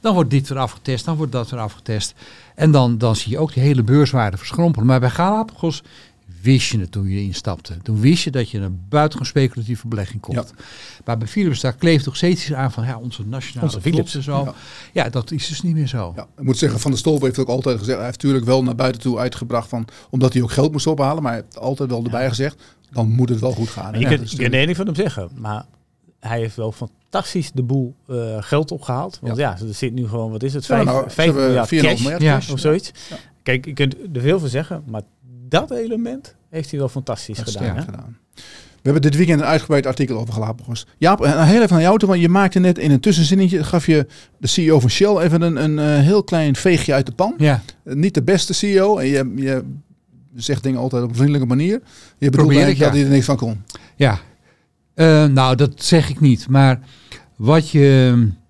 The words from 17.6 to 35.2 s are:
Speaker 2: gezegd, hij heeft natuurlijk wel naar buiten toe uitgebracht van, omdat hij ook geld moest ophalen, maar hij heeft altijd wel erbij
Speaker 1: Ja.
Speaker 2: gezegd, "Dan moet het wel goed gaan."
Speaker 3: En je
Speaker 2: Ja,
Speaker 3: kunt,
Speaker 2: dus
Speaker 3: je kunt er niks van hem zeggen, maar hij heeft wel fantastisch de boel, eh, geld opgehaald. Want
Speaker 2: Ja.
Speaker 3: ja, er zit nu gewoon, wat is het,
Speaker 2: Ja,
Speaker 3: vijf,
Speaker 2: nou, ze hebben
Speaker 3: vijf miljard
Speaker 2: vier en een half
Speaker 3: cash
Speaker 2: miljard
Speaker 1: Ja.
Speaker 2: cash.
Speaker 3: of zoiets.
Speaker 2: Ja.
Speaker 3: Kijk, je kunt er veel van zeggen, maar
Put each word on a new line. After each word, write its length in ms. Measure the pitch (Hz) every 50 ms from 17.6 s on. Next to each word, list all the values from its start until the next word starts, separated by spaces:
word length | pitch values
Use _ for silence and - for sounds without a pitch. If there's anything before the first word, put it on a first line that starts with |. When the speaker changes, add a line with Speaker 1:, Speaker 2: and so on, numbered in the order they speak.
| 127 135 123
Speaker 2:
gezegd, 200 | 110 98 117 135
hij 80 | 92 120
heeft 160 | 120 120 -
natuurlijk 240 | - 139 135 131 113 117
wel 140 | 127 135 127
naar 120 | 123 117
buiten 260 | 113 131 131 120 117
toe 160 | - 131 120 110
uitgebracht 500 | 123 127 - - 123 120 123 117 110 -
van, 180 | - 120 113 - - - - _
omdat 240 | - 127 127 131 -
hij 80 | 131
ook 100 | 120 113
geld 200 | - 135 139 160
moest 160 | 156 147 -
ophalen, 360 | 160 160 143 139 135 151 160 147
maar 80 | 123
hij 100 | 117 113
heeft 180 | 107 _ - -
altijd 300 | 113 127 139 - 143 127
wel 140 | 123 117 117
erbij 200 | 120 113 117 131
Speaker 1:
Ja. 60 | 131
Speaker 2:
gezegd, 340 | 117 113 139 147 143 _ - _ _ _ _ _
"Dan 180 | - 123 117 110
moet 200 | 113 127 127 120
het 100 | 123 110
wel 120 | 113 127
goed 180 | 123 - 113 110
gaan." 240 | - 101 98 95 107
Speaker 3:
En 60 | 110
je 60 | 123
Speaker 2:
Ja, 20 | 123
Speaker 3:
kunt, 120 | 151 139
Speaker 2:
dus 100 | 113 110
Speaker 3:
je 60 | -
kunt 160 | 131 123 117 135
er 120 | 131 143
niks 120 | 160 180
van 80 | 160 196
hem 100 | 214 156
zeggen, 340 | 147 202 175 - - 92 85 135 127
maar 260 | 113 107 104 107 - _ _ _ _ _ _ _ _ _ _ _
hij 200 | - 113 117 117
heeft 160 | 113 113 107
wel 160 | - 113 110
fantastisch 800 | 107 - 120 110 _ _ _ _ - 196 190 - - 185 147 -
de 120 | - 135 127
boel, 320 | 120 135 139 127 120 135 _ _
eh, 100 | - 127 120 117 110 110 107
geld 320 | 104 - 147 147 156 147
opgehaald. 480 | - 143 - - 123 127 165 196 - -
Want 160 | - 117 110
Speaker 2:
Ja. 180 | 123 143 123 92 90
Speaker 3:
ja, 80 | 107
er 60 | 110 101
zit 200 | - - 120 117
nu 140 | 127 123
gewoon, 240 | 107 104 117 113 113
wat 120 | 110 110 123
is 100 | 135 135
het, 120 | 143 -
Speaker 2:
Ja, 100 | - 254
Speaker 3:
vijf, 100 | 226 208
Speaker 2:
nou, 220 | 123 127 135 131 120
ze 60 | -
hebben 180 | - 160 170 143
Speaker 3:
vijf 120 | 139 135
miljard 200 | 131 127 127 113
Speaker 2:
vier 120 | - 170 156
en 60 | 139
een 40 | 151
half 80 | 135 117
Speaker 3:
cash 20 | 120 139
Speaker 2:
miljard 120 | 160 175 156
Speaker 1:
Ja. 100 | 156 143 135
Speaker 2:
cash. 100 | 131 -
Speaker 3:
of 80 | 139 131
zoiets. 320 | - 151 156 196 - - _ - - -
Speaker 2:
Ja. 60 | 160 - - _ _ _ _
Speaker 3:
Kijk, 220 | - 127 131 127
je 80 | 156 143
kunt 220 | 135 143 135 131 - 277 190 151
er 80 | 123
veel 180 | 120 143 175 190
van 100 | 160 135
zeggen, 340 | 117 135 156 - 175 156 147 131
maar 120 | 110 107 104 _ _ _